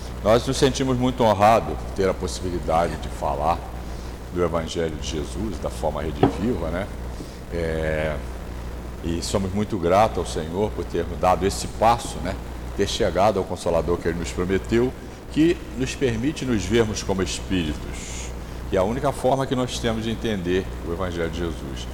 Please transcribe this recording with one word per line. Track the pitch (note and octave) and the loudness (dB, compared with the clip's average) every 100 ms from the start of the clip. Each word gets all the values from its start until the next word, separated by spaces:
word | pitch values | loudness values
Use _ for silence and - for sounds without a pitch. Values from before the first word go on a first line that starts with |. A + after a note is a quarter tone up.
| - - | -10 -2
nós | G2+ A#2 C#3 | 4 4 4
nos | C3 | 2
sentimos | C#3 B2+ C3 B2 | 2 4 2 2
muito | B2+ B2 | 2 4
honrados | A2+ G2+ G#2 A2+ D#2 D#2 | 4 6 8 6 4 -4
por | - - | -4 0
ter | F#2+ | 2
a | |
possibilidade | F2 F2+ - F#2 E2+ D#2 D#2+ E2+ D2+ | 2 -2 -4 -4 -2 2 2 2 0
de | A#1+ | -6
falar | - D2+ C#2 D2+ E2+ - - - - - - - F#2 | -4 -2 0 2 0 -2 -8 -8 -8 -8 -10 -6 0
do | |
Evangelho | E2+ E2 E2 E2+ E2 D2 | 0 0 -2 -2 -2 -2
de | - | -4
Jesus, | D#2 C#2+ - A2 A#1+ | -4 -4 -4 -4 -4
da | C#2+ | -6
forma | - D#2+ D2 | -4 -2 -2
Rede | D#2 C#2+ - - | -4 2 2 4
Viva, | G#2+ G2+ E2 | 0 0 -2
né? | E2+ G#2 - - - - - - | -2 -4 -6 -8 -10 -10 -12 -6
É, | E2+ E2 D#2+ D#2 D#2 D#2 C#2+ B1 - A#1 - - - - - | -2 -2 0 0 0 0 -2 -6 -8 -8 -8 -8 -8 -10 -8
e | E2 E2 | -4 -4
somos | - G#2 G2 | 0 0 0
muito | G2 G#2 G#2 | -2 -2 0
gratos | E2 F#2+ A2 F2+ | 4 6 6 2
ao | D#2+ | -4
Senhor | F2+ D#2+ F2 G#2+ | -4 -4 0 -2
por | - | -2
termos | E2+ F2 E2+ D#2+ | -4 -2 -2 2
dado | F2+ F2+ F#2+ | 4 4 2
esse | - F#2+ | 0 -4
passo, | - A2 A#2+ - - | 2 4 4 0 -6
né? | F2 F#2+ - - - - | -6 -6 -8 -10 -6 -2
Ter | G2 | 0
chegado | - G#2 F2 G#2 G2 | 2 2 4 4 4
ao | F2+ | 0
Consolador | F2 - E2+ D#2 F2 | -2 0 2 2 2
que | F2 | 0
Ele | E2+ | -2
nos | E2 | -2
prometeu, | - F2+ F#2+ - A#2 B2+ - - - - | -2 0 0 2 2 2 0 -12 -14 -4
que | D3 E3 E3+ - A#2 | 2 4 2 -4 -4
nos | C3 - | -4 0
permite | C3+ A2+ C3+ D#3 | 0 0 0 -2
nos | C3 A2+ F2+ | 0 0 4
vermos | A#2 A2 G2+ | 4 4 0
como | - F#2+ | -2 0
espíritos. | F2+ - - F#2 D#2 D2 - - - - - - - - - | 0 -2 -2 0 0 -2 -6 -8 -8 -8 -8 -10 -10 -10 -2
E | F#2+ | 2
é | |
a | |
única | F#2+ B2+ C#3 | 2 2 0
forma | - B2+ C3+ C3+ | 2 2 2 2
que | B2+ | 0
nós | B2 - | 0 0
temos | A#2 A2 | 0 0
de | A2 | -2
entender | G#2+ A#2 G2+ F2 F#2 F#2 - D#2+ | -2 -2 -2 2 0 0 -4 -6
o | |
Evangelho | E2+ F#2 E2+ E2+ | -4 -2 -2 -2
de | E2 | -2
Jesus. | F2 D2+ C#2 B1+ - | -4 -4 -6 -8 -8